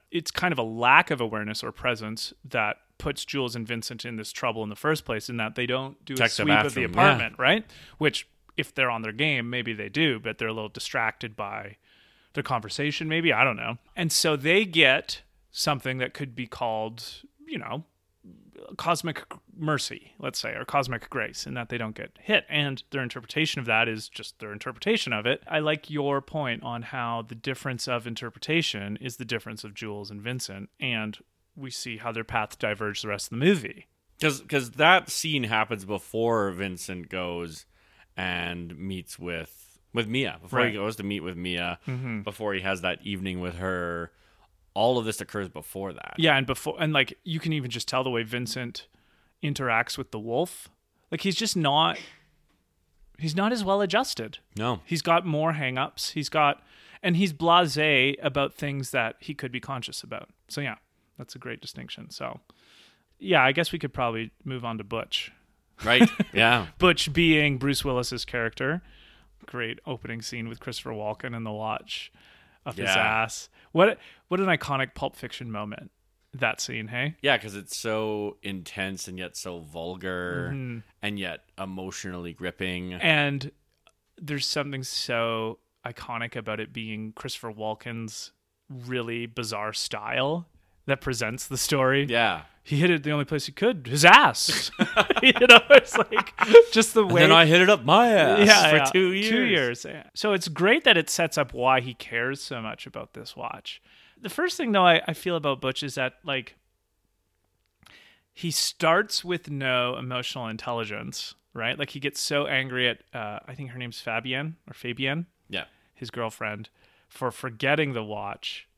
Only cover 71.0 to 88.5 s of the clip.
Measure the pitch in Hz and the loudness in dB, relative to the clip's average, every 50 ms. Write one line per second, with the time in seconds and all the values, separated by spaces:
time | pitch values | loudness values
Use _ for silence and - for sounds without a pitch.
71 | 107 107 110 - - 127 117 113 113 110 107 107 110 110 104 - - - - - | -8 -8 -8 -8 -10 -10 -10 -8 -8 -8 -8 -6 -6 -6 -6 -8 -8 -10 -12 -12
72 | - - _ _ - - - _ _ _ _ _ - - - 95 98 95 95 95 | -12 -14 _ _ -20 -20 -20 _ _ _ _ _ -14 -12 -10 -4 -2 0 2 2
73 | 95 107 110 110 113 113 - - - - _ _ _ _ - 160 190 214 - - | 2 2 0 0 -2 -4 -6 -12 -16 -18 _ _ _ _ 4 4 4 4 4 0
74 | - - - _ _ - 180 185 196 185 165 147 - 147 139 135 131 - - - | -8 -20 -20 _ _ -4 -2 0 0 0 0 0 -2 -4 -4 -4 -4 -6 -6 -6
75 | 139 - - - - - - - 127 117 107 104 104 104 107 - - - _ _ | -8 -8 -8 -10 -14 -14 -12 -12 -12 -10 -8 -8 -8 -10 -12 -14 -16 -20 _ _
76 | _ _ _ _ _ _ - 127 123 110 - - - - 127 113 107 107 120 123 | _ _ _ _ _ _ -6 -2 -2 -2 -2 -4 -8 -8 -8 -8 -10 -8 -6 -6
77 | 135 156 160 - 135 143 131 110 107 107 98 101 92 - - - - 113 110 110 | -6 -6 -6 -2 0 2 2 0 -2 -6 -12 -14 -12 -12 -10 -6 -4 -2 -2 -2
78 | 110 110 107 104 104 104 101 - - 98 95 92 82 - - 101 95 98 95 87 | -2 -2 -2 -4 -4 -6 -8 -10 -10 -10 -10 -10 -10 -10 -8 -6 -6 -6 -6 -10
79 | - 95 92 92 90 87 - - - 92 87 85 80 76 78 82 82 87 92 90 | -12 -12 -10 -10 -10 -10 -12 -12 -12 -10 -12 -12 -14 -12 -10 -8 -8 -8 -8 -8
80 | 92 92 92 90 90 90 87 87 87 90 139 135 131 123 117 117 - _ _ _ | -6 -6 -6 -4 -4 -4 -4 -4 -4 -6 -6 -8 -8 -10 -10 -12 -14 _ _ _
81 | - 104 104 101 95 90 78 - _ _ _ - 95 95 92 92 92 95 - - | -8 -6 -6 -6 -6 -8 -8 -10 _ _ _ -12 -10 -10 -10 -10 -10 -10 -10 -10
82 | - 92 90 90 87 85 80 - 90 87 - - 95 92 92 90 90 90 90 90 | -10 -10 -10 -10 -10 -12 -10 -8 -8 -8 -6 -4 -4 -4 -4 -6 -6 -8 -6 -2
83 | - 165 156 147 143 143 139 135 135 151 - _ _ _ _ _ _ _ _ _ | 0 2 2 2 2 0 -2 -6 -8 -10 -14 _ _ _ _ _ _ _ _ _
84 | _ _ _ - 170 143 147 139 - - - 151 139 143 139 131 127 - - - | _ _ _ -14 -8 -6 -6 -4 -4 -2 -2 -4 -4 -4 -6 -8 -8 -6 -6 -6
85 | - - 120 117 117 117 113 113 110 110 113 - _ _ _ _ - 120 117 - | -4 -2 -2 0 0 0 -2 -2 -4 -6 -8 -12 _ _ _ _ -14 -14 -12 -12
86 | - - 120 113 117 117 - 120 107 110 107 107 107 - 127 120 110 110 107 107 | -12 -10 -8 -6 -6 -6 -8 -8 -6 -6 -6 -6 -8 -8 -10 -10 -10 -8 -8 -8
87 | 110 110 110 - - 127 - - - 113 104 107 107 107 110 - - 123 117 113 | -10 -10 -12 -12 -10 -10 -10 -10 -10 -12 -10 -8 -6 -6 -6 -8 -10 -10 -10 -8
88 | 113 110 - - - - _ _ _ _ | -10 -10 -12 -14 -16 -16 _ _ _ _